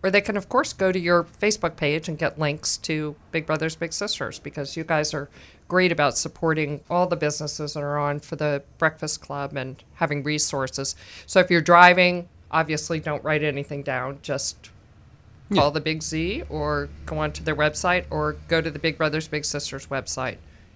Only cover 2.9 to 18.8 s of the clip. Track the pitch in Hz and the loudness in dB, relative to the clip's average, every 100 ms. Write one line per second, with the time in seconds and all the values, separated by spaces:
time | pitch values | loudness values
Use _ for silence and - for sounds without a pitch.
2.9 | 156 151 147 - 165 160 156 160 156 165 | -4 -4 -10 -6 -6 -2 -2 -2 -4 -8
3.9 | - 202 - 131 - - - 139 - 160 | -6 -6 -4 -6 -8 -12 -10 -8 -8 -2
4.9 | 156 151 151 143 - - - _ 175 185 | 0 0 -4 -8 -16 -20 -20 _ 2 2
5.9 | 160 147 - - - 165 156 147 147 - | 4 2 2 -4 -2 0 0 0 -6 -2
6.9 | 175 180 165 151 143 151 - 147 151 143 | 0 2 2 0 -2 -6 -6 -6 -6 -4
7.9 | 147 143 147 - 147 151 139 - - 160 | -2 -2 -4 -6 -4 -2 -2 -6 0 0
8.9 | 160 151 - - 143 139 139 131 131 - | 0 -6 -6 -8 -8 -6 -6 -8 -12 -20
9.9 | - 165 143 143 151 - 139 131 - 139 | -4 -2 0 -2 0 0 -2 -4 -4 -6
10.9 | - - - - 190 180 170 160 170 180 | -6 -14 -20 0 4 6 4 8 10 10
11.9 | 180 180 175 175 - - 160 160 151 - | 10 4 2 -6 -18 -2 0 0 -2 -2
12.9 | 165 156 147 - 151 151 139 143 143 139 | -4 -2 -4 0 0 0 -2 -6 -6 -4
13.9 | 127 127 139 - 139 - - - - - | -4 -4 -8 -6 -4 -4 -6 -18 -20 -20
14.9 | - - - - - - 202 147 151 151 | -20 -20 -20 -20 -20 -2 2 4 2 -2
15.9 | 160 156 160 170 240 - 151 147 147 143 | -4 -4 -4 -4 -4 -6 -4 -2 -2 -4
16.9 | - - 156 151 151 160 151 151 147 185 | -10 -8 -4 -4 -4 -4 2 2 2 0
17.9 | 180 175 151 151 147 - 165 160 147 | 0 -2 -4 -4 -4 -2 -2 0 -2